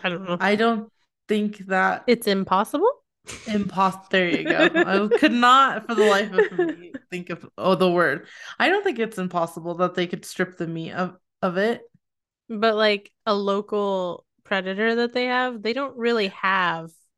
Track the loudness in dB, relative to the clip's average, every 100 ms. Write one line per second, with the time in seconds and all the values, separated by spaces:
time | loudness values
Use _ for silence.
0 | -6 -6 -6 -2 0 2 2 0 -6 _
1 | _ _ -4 -2 -2 -6 -2 2 2 0
2 | 2 2 2 0 2 0 2 2 0 0
3 | _ _ -18 -14 -4 -4 -2 0 0 0
4 | -2 2 2 0 0 2 4 4 2 2
5 | 2 2 2 4 6 6 6 0 -4 2
6 | 4 4 2 2 0 2 -2 -4 -12 -18
7 | -12 -12 -10 -12 -14 -2 2 4 4 4
8 | 2 0 -8 -18 -12 -2 0 2 0 -2
9 | -6 -4 -4 -2 -4 -6 -8 -2 -2 -2
10 | -4 -6 -10 -6 -6 -6 -8 -8 -8 -6
11 | -6 -8 _ -6 -4 -2 -2 -4 -10 _
12 | _ _ _ _ -12 -2 0 2 2 0
13 | -6 _ -4 -2 0 -2 -2 -2 -2 -2
14 | -4 -8 _ _ -6 -4 -4 -2 -2 0
15 | -2 -2 -2 -2 -2 -4 -6 -6 -6 -4
16 | -2 0 -2 -2 -2 0 0 -2 -8 _
17 | _